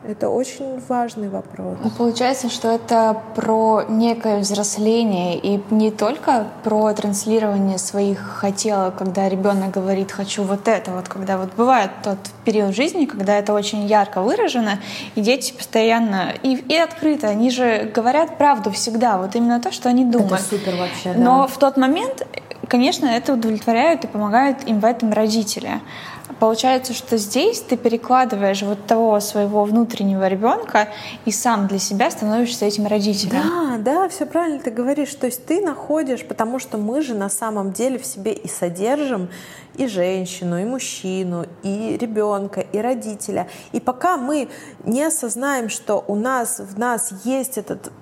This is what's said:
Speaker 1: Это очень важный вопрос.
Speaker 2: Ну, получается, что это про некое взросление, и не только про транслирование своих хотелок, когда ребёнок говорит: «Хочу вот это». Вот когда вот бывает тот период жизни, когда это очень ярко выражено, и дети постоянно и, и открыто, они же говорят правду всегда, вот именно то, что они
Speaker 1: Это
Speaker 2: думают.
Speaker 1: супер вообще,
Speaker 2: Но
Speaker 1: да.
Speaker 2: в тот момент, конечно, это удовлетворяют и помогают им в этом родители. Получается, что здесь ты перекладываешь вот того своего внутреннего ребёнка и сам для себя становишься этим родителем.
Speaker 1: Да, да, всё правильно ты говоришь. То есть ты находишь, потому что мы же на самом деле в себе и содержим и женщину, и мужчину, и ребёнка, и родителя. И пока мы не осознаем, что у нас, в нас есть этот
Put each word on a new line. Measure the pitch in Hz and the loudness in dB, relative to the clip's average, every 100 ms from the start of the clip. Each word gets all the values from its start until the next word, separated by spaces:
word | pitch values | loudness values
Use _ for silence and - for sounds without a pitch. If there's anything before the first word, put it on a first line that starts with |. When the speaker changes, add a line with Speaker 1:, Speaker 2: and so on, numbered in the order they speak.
| 220 | -10
Speaker 1:
Это | 208 240 | -4 -2
очень | 240 254 - 269 254 247 | 0 -2 -6 -8 -8 -4
важный | 247 240 214 202 | -2 -2 -6 -8
вопрос. | 190 190 - 185 185 | -8 -10 -10 -8 -4
Speaker 2:
Ну, | 220 | -4
получается, | 220 240 233 254 262 240 | 0 0 2 0 0 -4
что | - 226 | -2 0
это | 226 226 226 220 214 - - | 0 2 4 4 2 -4 -4
про | 220 220 220 214 - | 0 2 4 2 2
некое | 220 233 233 226 208 | 2 2 2 0 0
взросление, | 202 202 202 - 214 226 226 185 180 175 | 0 -2 -2 0 2 4 2 2 0 -2
и | 196 202 202 | 0 -2 2
не | 220 214 | 2 2
только | 214 214 302 - 254 214 - 226 | 2 -2 0 2 2 0 -6 0
про | 214 214 | 2 2
транслирование | 214 214 202 220 220 214 202 196 185 | 2 -2 -2 0 2 2 2 2 0
своих | - 202 202 196 | -2 0 0 0
хотелок, | - - 202 196 220 202 185 190 | -6 -4 -2 -2 0 0 0 -2
когда | 190 185 196 | -2 0 0
ребёнок | 190 202 196 190 196 | 2 2 2 0 -2
говорит: | 190 196 196 | 0 0 -2
«Хочу | - 196 - | -6 -6 -4
вот | 196 202 226 | -2 0 2
это». | 202 - | 0 0
Вот | 180 185 | -8 -8
когда | 196 190 190 | -8 -4 -2
вот | 185 190 | -2 0
бывает | 247 254 196 - | 4 4 2 -4
тот | 208 196 - - | -6 -6 -8 -4
период | - 214 202 190 | 0 2 2 0
жизни, | 311 370 269 | -2 0 -2
когда | 202 196 208 | 0 2 2
это | 202 | 2
очень | 208 202 214 202 | 0 0 -4 2
ярко | 214 202 196 | 4 4 0
выражено, | 202 415 381 254 220 196 - - - - | 0 2 2 2 0 -2 -6 -12 -6 -2
и | |
дети | 208 262 - | 2 2 -2
постоянно | - - 233 226 233 226 190 175 - | -10 -2 2 4 4 2 0 -2 -2
и, | 269 254 | -2 -2
и | 254 311 | 0 2
открыто, | 320 - 311 294 214 | 2 0 0 2 0
они | 208 240 | 2 2
же | 247 240 220 220 233 | 4 2 2 0 2
говорят | 226 285 320 330 | 4 4 2 4
правду | 294 254 202 | 4 4 0
всегда, | 196 - 220 240 190 | -2 -2 2 2 2
вот | 190 233 | 0 2
именно | 233 240 | 2 2
то, | 302 | 0
что | - 247 | -2 2
они | 247 | 4
Speaker 1:
Это | 254 240 | 6 4
Speaker 2:
думают. | 196 185 | 4 2
Speaker 1:
супер | - 208 196 180 | 0 -2 -2 -2
вообще, | 180 - 180 180 | -4 -4 -2 4
Speaker 2:
Но | 240 262 | 6 6
Speaker 1:
да. | 269 | 4
Speaker 2:
в | - | 4
тот | 269 269 | 4 4
момент, | 262 330 508 523 - - - - - | 2 2 0 -4 -8 -10 -14 -14 0
конечно, | 247 269 359 277 | 2 4 2 0
это | 226 240 | 0 0
удовлетворяют | 254 226 214 233 226 302 330 | 0 0 0 2 4 4 2
и | 233 | -2
помогают | 208 208 226 277 269 - | -4 2 4 4 0 0
им | 214 | 2
в | 220 | 2
этом | 240 220 | 2 0
родители. | 208 220 226 202 - - 202 - - - - - - | 2 2 2 -2 -6 -6 -8 -8 -16 -16 -16 -16 2
Получается, | 220 226 262 262 254 | 2 4 2 2 0
что | 220 - 226 | -8 -2 -2
здесь | 202 247 392 480 | 0 2 2 0
ты | - 240 | -2 0
перекладываешь | 240 233 - 254 247 202 196 196 | 2 0 2 4 4 2 0 0
вот | 202 202 - | -2 -4 0
того | 226 226 208 | 4 4 4
своего | 208 208 202 208 208 | 2 0 2 2 4
внутреннего | 220 233 - 196 190 190 | 2 2 0 0 2 2
ребёнка | 190 226 415 440 214 214 - - - - | 2 2 0 2 0 0 -6 -14 -6 -6
и | |
сам | - 247 220 196 | -2 0 2 0
для | 196 | 0
себя | - 196 277 | -2 0 0
становишься | - 214 220 240 - 208 | 0 -2 0 0 0 -2
этим | 208 208 | 0 0
родителем. | 208 208 196 190 262 | 2 0 0 0 0
Speaker 1:
Да, | 311 349 302 240 | 0 0 0 0
да, | 214 320 381 | 0 2 0
всё | - 294 | -2 -2
правильно | 330 339 277 | -2 -2 -2
ты | 254 | -4
говоришь. | 220 247 285 277 - | -2 -2 0 -2 -2
То | 254 | -4
есть | 247 - | -4 -2
ты | 339 | 0
находишь, | 381 240 - 311 269 240 - | 0 -4 -2 -2 0 -4 -6
потому | - 226 254 | -4 -4 -4
что | - 220 | -6 -4
мы | 208 269 | -2 -2
же | 285 | -2
на | 214 196 | -4 -4
самом | - 226 214 196 | -4 -4 -4 -4
деле | 190 247 247 | -2 -2 -2
в | - | -8
себе | 202 202 | -6 -6
и | - - | -6 -8
содержим | - 175 175 214 285 285 220 180 - - - - - | -6 -4 -2 -2 0 -2 -4 -6 -10 -18 -20 -18 -6
и | 262 | -4
женщину, | 190 180 190 180 - 175 175 | 0 0 0 -4 -6 -4 -2
и | 208 | -2
мужчину, | 262 - - 190 185 185 175 170 - | -6 -8 -8 -6 -4 -4 -4 -8 -8
и | 196 202 220 - | -6 -4 -4 -4
ребёнка, | 233 214 208 202 202 202 - | -2 0 0 0 -4 -6 -4
и | 208 | -2
родителя. | 233 254 214 208 - 190 175 - - | -2 -4 -6 -10 -6 -6 -6 -12 -8
И | 240 | -4
пока | 247 254 349 339 | -4 0 0 0
мы | 254 302 247 - - - 185 | -2 -2 -4 -10 -18 -10 -4
не | 240 311 | 0 0
осознаем, | - 240 233 277 269 226 | -2 -4 -4 -2 -2 -4
что | - - 208 - | -6 -2 -2 0
у | 208 | -2
нас, | 240 262 226 - | 0 0 -2 -6
в | 196 196 | -8 -4
нас | 247 226 - 190 233 | -2 -2 -4 -6 -2
есть | 262 254 - | -2 -2 -6
этот | - 185 - - | -6 -10 -10 -16